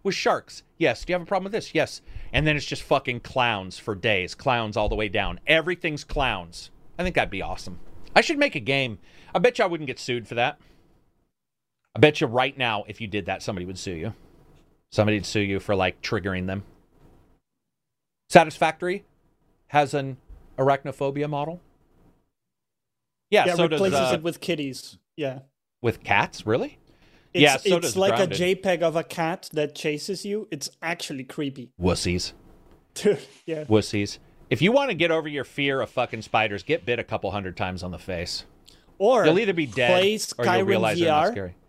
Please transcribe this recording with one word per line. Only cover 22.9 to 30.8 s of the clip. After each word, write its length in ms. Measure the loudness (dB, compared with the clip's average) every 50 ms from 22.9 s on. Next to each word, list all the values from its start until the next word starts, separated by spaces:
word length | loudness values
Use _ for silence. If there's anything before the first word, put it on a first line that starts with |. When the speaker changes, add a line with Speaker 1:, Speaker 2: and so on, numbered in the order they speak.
| _ _ _ _ _ _ _ _
Speaker 1:
Yeah, 160 | 4 4 4
Speaker 2:
Yeah, 80 | 4 4
Speaker 1:
so 120 | 2 2
does, 120 | 2 4 2
Speaker 2:
replaces 300 | 2 2 4 2 2 2
Speaker 1:
uh, 40 | 0
Speaker 2:
it 80 | 0 -2
with 160 | -4 -6 -4
kitties. 560 | -4 -4 -2 -2 -2 -6 -8 -10 -14 -16 -20 -20 _ _ _
Yeah. 220 | -6 -6 -6 -6 -8 -16 _ _ _ _ _ _ _
Speaker 1:
With 220 | -2 -2 -2 -2 0
cats? 420 | 2 2 2 2 0 -4 -8 -2
Really? 320 | 0 0 0 0 -4 -8 _ _ _ _ _ _ _ _ _ _ _ 4
Speaker 2:
It's, 80 | 6
Speaker 1:
Yeah, 160 | 6 6 6
so 200 | 4 2 2 2
Speaker 2:
it's 100 | 2 2
Speaker 1:
does 100 | 0 0
Speaker 2:
like 180 | 2 2 2 4
Speaker 1:
Grounded. 180 | 2 2 0 0
Speaker 2:
a 20 |
J 180 | 0 0 0 0
peg 280 | 0 0 -2 0 2 0
of 120 | 0 0
a 80 | 0 -4
cat 460 | -4 -4 -4 -2 -2 -2 -6 -10 -6 -2
that 200 | -2 -2 -2 -4
chases 500 | -4 -4 -4 -4 -4 -6 -8 -8 -6 -6
you. 220 | -6 -6 -6 -6 -8
It's 180 | -10 -10 -10 -12 _ _